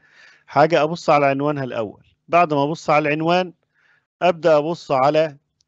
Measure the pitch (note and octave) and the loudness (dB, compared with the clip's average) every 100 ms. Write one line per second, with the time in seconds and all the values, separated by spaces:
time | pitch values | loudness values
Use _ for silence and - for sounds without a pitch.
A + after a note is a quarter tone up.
0 | _ _ - _ _ - D#3+ D#3+ D3+ E3+ | _ _ -20 _ _ 2 2 2 0 -4
1 | - D3 C#3+ C3+ D3 D3 C3 A#2 G#2+ - | 0 2 2 0 -4 -4 -6 -8 -8 -12
2 | _ _ _ E3+ F3 D3 C#3+ D#3+ - D3+ | _ _ _ 0 0 0 -2 -4 -2 0
3 | D3+ D3+ D#3+ F3+ F#3 - _ _ _ _ | 0 -2 0 0 -2 -10 _ _ _ _
4 | _ _ F3 E3+ E3 D3+ D3+ E3+ - C3+ | _ _ -2 0 2 2 0 -8 -4 0
5 | C3+ D#3 D#3+ C#3 _ _ | 2 2 -2 -6 _ _